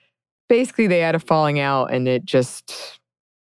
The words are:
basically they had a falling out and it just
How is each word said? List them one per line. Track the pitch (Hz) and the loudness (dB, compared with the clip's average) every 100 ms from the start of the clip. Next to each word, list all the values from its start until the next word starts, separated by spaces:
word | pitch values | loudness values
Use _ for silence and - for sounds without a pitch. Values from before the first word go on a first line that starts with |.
| _ _ _ _ - | _ _ _ _ 0
basically | 240 254 - 214 | 2 2 0 2
they | 175 | 2
had | 165 | 2
a | 165 | -2
falling | - 160 151 147 | 0 2 2 0
out | 139 135 127 | 0 0 0
and | 127 127 | -2 0
it | 127 | -2
just | 185 135 127 - - - - - _ _ _ _ | 0 0 0 -8 -18 -18 -18 -20 _ _ _ _